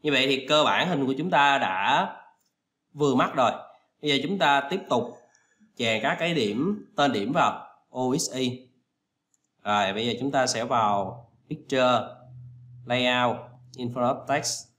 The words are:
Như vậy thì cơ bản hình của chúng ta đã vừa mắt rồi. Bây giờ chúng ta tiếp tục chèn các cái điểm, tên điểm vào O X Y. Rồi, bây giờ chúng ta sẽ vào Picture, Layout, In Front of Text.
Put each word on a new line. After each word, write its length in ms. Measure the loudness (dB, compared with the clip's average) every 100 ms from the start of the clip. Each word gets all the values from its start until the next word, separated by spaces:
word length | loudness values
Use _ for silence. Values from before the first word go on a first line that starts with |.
Như 100 | 2
vậy 140 | 2 2
thì 200 | 0 2
cơ 160 | 2
bản 240 | 4 2 0
hình 180 | 0 0
của 80 | -2
chúng 120 | 0
ta 280 | 4 4 2
đã 520 | 0 0 2 2 0 -6 -20 _ _ _ _ _ _
vừa 220 | 0 2
mắt 180 | 2 2
rồi. 180 | 2 2 0 -14 -20 _ _
Bây 80 | -2
giờ 60 | 0
chúng 160 | 0 2
ta 300 | 4 2 0
tiếp 100 | -6 -2
tục 140 | -2 -2 -12 _ _ _ _ _ -4
chèn 260 | -2 0
các 140 | -2 -2
cái 160 | -2
điểm, 520 | 0 0 0 -2 -4 -6 0
tên 160 | 0
điểm 200 | 2 0
vào 320 | 2 0 0 -14 _ _
O 120 | -4 -2 -2
X 160 | -4
Y. 340 | -4 -4 -4 -16 _ _ _ _ _ _ _ _ _
Rồi, 300 | -2 0 0
bây 140 | -2 -4
giờ 60 | -4
chúng 100 | -2
ta 160 | 0 0
sẽ 180 | -2
vào 600 | -2 0 2 0 -2 -8 -20 _ _
Picture, 520 | -14 -2 2 4 2 -2 -14 -20 -20 -20 -20 -20 -20 -4
Layout, 500 | 0 2 2 0 -2 -10 -20 -20 -10
In 160 | -8
Front 220 | -2 -2
of 120 | -2 -2
Text. 420 | -2 -2 -8 -12